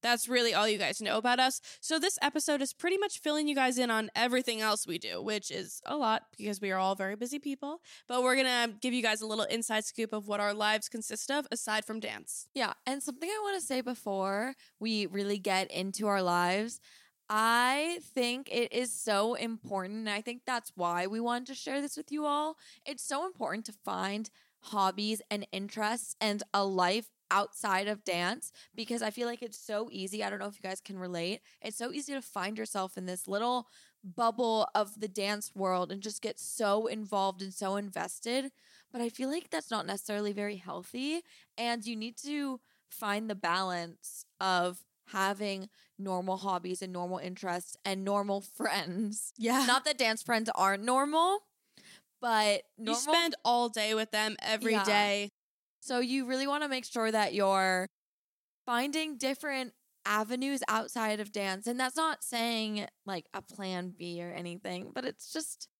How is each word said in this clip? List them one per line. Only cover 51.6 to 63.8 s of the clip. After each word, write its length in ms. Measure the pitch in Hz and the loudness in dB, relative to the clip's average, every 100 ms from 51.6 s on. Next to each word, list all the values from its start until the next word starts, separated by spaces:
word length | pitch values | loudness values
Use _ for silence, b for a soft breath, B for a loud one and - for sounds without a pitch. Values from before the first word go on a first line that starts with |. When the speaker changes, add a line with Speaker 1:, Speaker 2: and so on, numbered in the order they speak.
| _ B B B _ _ | _ B B B _ _
Speaker 2:
but 420 | 240 220 214 202 - - | 2 4 6 2 0 -8
normal 160 | 220 | -2
Speaker 1:
You 0 | 226 | 0
spend 340 | 269 320 339 269 | 4 4 4 0
all 240 | 233 240 240 | 2 4 4
day 260 | 220 214 | 2 2
with 180 | 220 220 | 2 2
them 240 | 214 214 214 | 0 0 -2
every 320 | - 220 233 | -2 0 2
Speaker 2:
Yeah. 100 | 220 | 2
Speaker 1:
day. 480 | 196 208 208 202 202 _ _ _ _ _ | 4 4 4 2 -2 _ _ _ _ _
Speaker 2:
So 200 | - 254 | -4 0
you 260 | 247 262 247 | 2 0 0
really 200 | 254 277 | 0 0
wanna 200 | 285 302 | 0 0
make 160 | 262 | -2
sure 260 | 247 - 220 | -4 0 2
that 200 | 220 202 | 4 2
you're 540 | 196 196 196 190 185 190 _ _ _ _ _ _ _ | 4 4 6 4 2 0 _ _ _ _ _ _ _
finding 520 | - 240 277 302 311 269 | -2 0 2 0 -2 -2
different 560 | 262 269 302 269 254 _ _ _ | -2 -2 -2 -4 -4 _ _ _
avenues 580 | - 208 214 247 269 277 - | 0 0 2 0 0 0 2
outside 520 | 220 220 - 220 214 | 0 0 -2 0 0
of 120 | 208 | -2
dance. 340 | 208 196 190 214 | -2 -2 -2 -2
And 120 | 240 | 0
that's 180 | 262 277 | 0 2
not 260 | 320 302 | 0 0
saying, 640 | - 240 233 226 220 214 202 _ | -4 -2 0 0 0 -2 -6 _
like, 220 | - 185 - | -6 -6 -6
a 80 | 196 | -12
plan 480 | 185 - 190 180 | -12 -8 -4 -4